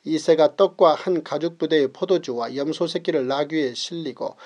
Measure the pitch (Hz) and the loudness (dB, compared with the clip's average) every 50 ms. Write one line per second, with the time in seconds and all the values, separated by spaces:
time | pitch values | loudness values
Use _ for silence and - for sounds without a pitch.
0 | _ 151 160 156 - - 160 156 156 151 - - 196 185 - - 190 160 147 - | _ -4 -4 0 2 4 4 6 4 4 4 2 2 2 4 4 4 4 4 2
1 | - 185 180 160 156 - 147 147 156 170 165 - - 151 156 156 139 131 - - | 0 -2 -2 -2 -4 -4 -6 -4 -4 -6 -4 -4 0 2 2 2 2 0 -2 -6
2 | 185 - 190 170 - - 120 120 117 117 123 139 139 156 151 - 175 165 165 170 | -2 0 0 0 0 -4 -6 -6 -6 -6 -6 -4 -4 -4 -4 -4 -4 -4 -4 -4
3 | 165 185 160 147 127 127 135 143 151 143 160 156 147 123 117 - - - 175 170 | -4 -2 -2 -2 -2 -2 -2 -4 -4 -2 -2 -2 -2 -2 -4 -6 -10 -10 -10 -10
4 | 160 139 - - - - - - - | -10 -10 -8 -8 -10 -10 -10 -12 -18